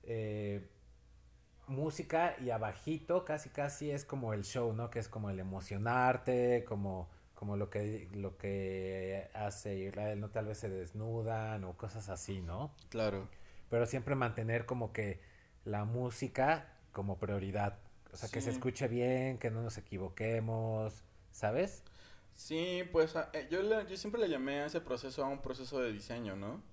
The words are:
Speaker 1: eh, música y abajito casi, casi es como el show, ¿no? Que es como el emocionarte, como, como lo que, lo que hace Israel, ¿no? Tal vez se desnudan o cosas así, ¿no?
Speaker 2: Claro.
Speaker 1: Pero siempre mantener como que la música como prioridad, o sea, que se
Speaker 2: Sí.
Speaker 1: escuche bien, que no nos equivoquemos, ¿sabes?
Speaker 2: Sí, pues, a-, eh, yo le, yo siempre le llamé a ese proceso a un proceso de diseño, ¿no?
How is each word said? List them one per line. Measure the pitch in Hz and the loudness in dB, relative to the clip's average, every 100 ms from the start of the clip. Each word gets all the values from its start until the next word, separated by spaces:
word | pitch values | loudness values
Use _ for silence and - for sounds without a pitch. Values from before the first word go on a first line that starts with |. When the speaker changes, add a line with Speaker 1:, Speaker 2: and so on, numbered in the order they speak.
Speaker 1:
eh, | - 113 110 107 104 101 92 - - - - - - - - - - | -2 -2 0 0 -2 -2 -6 -18 -20 -20 -20 -20 -20 -20 -20 -20 -6
música | 135 156 147 160 165 170 - | -2 -2 -2 0 4 4 2
y | 123 | 0
abajito | 113 110 92 - 156 - 175 | 0 0 -2 -4 -4 2 2
casi, | 180 151 151 | 2 -4 -4
casi | - 143 143 147 | -2 -2 -2 -2
es | 143 | -2
como | - 135 113 | -2 -2 0
el | 107 | 0
show, | 98 127 117 | 0 0 2
¿no? | 110 117 | 2 -2
Que | 117 | -2
es | 107 | -4
como | 110 104 | -4 -2
el | 95 | -2
emocionarte, | 92 95 92 101 113 127 127 127 - 123 123 120 | -2 -4 -4 0 4 6 8 6 4 6 6 6
como, | 120 104 98 92 85 - - | 4 -2 0 -2 -6 -12 -20
como | - 104 101 | -8 -2 0
lo | 98 | 0
que, | 104 104 107 95 | 0 -2 -4 -6
lo | 101 98 95 | -6 -6 -4
que | 98 98 95 95 95 95 95 98 - | -2 0 0 -2 -2 -2 -2 -4 -6
hace | 107 104 - 104 98 | -4 -4 -4 -4 -2
Israel, | 95 95 107 104 | -2 -2 -2 -2
¿no? | 104 | -2
Tal | 110 107 | -2 -2
vez | 104 | -4
se | 107 | -4
desnudan | 95 85 107 110 113 113 110 110 107 | -4 -4 -4 -2 0 0 0 -2 -4
o | 92 87 | -4 -6
cosas | 101 107 101 | -8 -8 -6
así, | 87 - 98 | -6 -4 -4
¿no? | 85 90 143 - - | -2 -4 -4 -8 -6
Speaker 2:
Claro. | 113 107 98 - - - - - | 2 2 2 -6 -12 -14 -14 0
Speaker 1:
Pero | 117 117 | 4 4
siempre | 135 117 135 | 0 0 2
mantener | 120 113 113 113 113 | 2 2 2 0 2
como | 123 110 | -2 0
que | - 104 - - - - - | 0 -2 -2 -8 -20 -20 -12
la | 110 104 | -2 0
música | 104 120 123 117 131 - 135 156 - - - | 2 0 0 -2 -2 4 4 4 0 -20 -10
como | - 98 92 | -4 -2 -2
prioridad, | 101 101 98 101 101 101 - - - | 0 0 0 2 0 0 -14 -20 -16
o | - | -10
sea, | 113 | -6
que | 117 | -2
se | 110 | -2
Speaker 2:
Sí. | 131 | 0
Speaker 1:
escuche | 127 120 131 | 0 0 0
bien, | 120 123 127 131 123 | 4 4 4 2 0
que | 120 | -2
no | 110 | 0
nos | 117 104 | -2 -4
equivoquemos, | - 98 92 - 110 113 113 113 113 110 110 - - - - | -6 -4 -4 -2 2 2 2 0 2 0 0 -4 -18 -20 -18
¿sabes? | - 104 123 196 - - - - - - | -2 2 2 0 -2 -16 -20 -18 -20 -20
Speaker 2:
Sí, | - - 160 180 180 180 | -14 -4 -2 0 0 4
pues, | 170 160 | 6 6
a-, | 165 156 | 4 -2
eh, | 156 135 | -4 0
yo | 175 | 2
le, | 208 220 190 | 4 4 2
yo | 190 | -6
siempre | 208 233 | -2 2
le | 196 | 2
llamé | 143 131 143 | 2 2 0
a | 151 | 0
ese | 165 | -2
proceso | - 123 135 127 | -2 -4 -2 -2
a | 135 | -2
un | 139 | -2
proceso | - 127 127 139 | -4 -6 -2 0
de | 123 | 0
diseño, | 104 101 120 110 | -2 -4 -4 -4
¿no? | 98 98 170 - | -4 -4 -6 -12